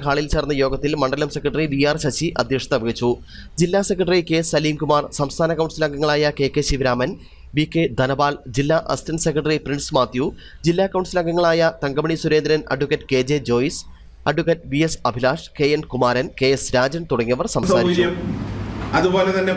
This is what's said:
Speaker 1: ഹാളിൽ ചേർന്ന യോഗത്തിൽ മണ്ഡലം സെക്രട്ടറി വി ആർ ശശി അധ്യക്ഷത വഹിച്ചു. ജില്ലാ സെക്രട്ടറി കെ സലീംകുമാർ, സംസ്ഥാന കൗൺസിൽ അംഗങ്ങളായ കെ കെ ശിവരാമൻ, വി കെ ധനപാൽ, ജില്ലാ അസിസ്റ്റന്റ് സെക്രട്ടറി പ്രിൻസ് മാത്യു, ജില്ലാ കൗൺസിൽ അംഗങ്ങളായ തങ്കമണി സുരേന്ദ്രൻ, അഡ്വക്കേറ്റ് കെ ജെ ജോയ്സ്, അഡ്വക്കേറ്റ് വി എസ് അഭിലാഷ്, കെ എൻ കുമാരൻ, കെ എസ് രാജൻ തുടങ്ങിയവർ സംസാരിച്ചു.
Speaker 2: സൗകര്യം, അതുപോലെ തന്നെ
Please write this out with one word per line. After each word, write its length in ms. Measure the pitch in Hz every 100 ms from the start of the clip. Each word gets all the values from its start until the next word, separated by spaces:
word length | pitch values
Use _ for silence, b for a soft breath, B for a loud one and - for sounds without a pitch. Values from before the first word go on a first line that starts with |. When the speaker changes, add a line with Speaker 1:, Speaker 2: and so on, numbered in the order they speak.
Speaker 1:
ഹാളിൽ 220 | 143 143 147
ചേർന്ന 220 | 160 143 139
യോഗത്തിൽ 300 | 135 135 143 151
മണ്ഡലം 280 | 131 135 147
സെക്രട്ടറി 320 | 143 139 143 156
വി 60 | 139 143
ആർ 60 | 151
ശശി 220 | 147 120 156 -
അധ്യക്ഷത 340 | 120 131 - 135
വഹിച്ചു. 280 | 113 113 120 120 B B B -
ജില്ലാ 200 | 175 196 202
സെക്രട്ടറി 300 | 185 170 180 170
കെ 80 | 160 165
സലീംകുമാർ, 520 | 151 151 151 147 147 - -
സംസ്ഥാന 360 | 143 - 165 156
കൗൺസിൽ 260 | 160 - 156
അംഗങ്ങളായ 460 | 143 151 147 147 147
കെ 100 | 139 151
കെ 60 | 139
ശിവരാമൻ, 420 | 139 127 123 131 190 B B B 139
വി 80 | 156
കെ 100 | 165 156 117
ധനപാൽ, 340 | 127 135 143 147 - 113
ജില്ലാ 220 | 143 160 -
അസിസ്റ്റന്റ് 300 | 135 - 160 165
സെക്രട്ടറി 320 | 147 151 151 127
പ്രിൻസ് 280 | 139 - 143
മാത്യു, 280 | 117 123 147 B B B 156
ജില്ലാ 200 | 170 190 185
കൗൺസിൽ 240 | 180 180
അംഗങ്ങളായ 480 | 170 170 170 165 165 -
തങ്കമണി 340 | 143 135 156 160
സുരേന്ദ്രൻ, 380 | 160 151 147 156 151
അഡ്വക്കേറ്റ് 340 | 135 139 147 -
കെ 100 | 131 127
ജെ 80 | 147 117
ജോയ്സ്, 300 | 120 139 - - b b - -
അഡ്വക്കേറ്റ് 380 | 147 165 165 131
വി 80 | 139 160
എസ് 120 | 160 123
അഭിലാഷ്, 380 | 117 127 156 - -
കെ 100 | 139 147
എൻ 80 | 147
കുമാരൻ, 340 | 127 123 123 127 -
കെ 100 | 131 135
എസ് 120 | - 123
രാജൻ 280 | 131 139 -
തുടങ്ങിയവർ 360 | 120 117 123 190 -
സംസാരിച്ചു. 460 | 180 - 180 175
Speaker 2:
സൗകര്യം, 120 | 180 175 - - - - - - - 160
അതുപോലെ 320 | 180 190 185 190
തന്നെ 160 | 190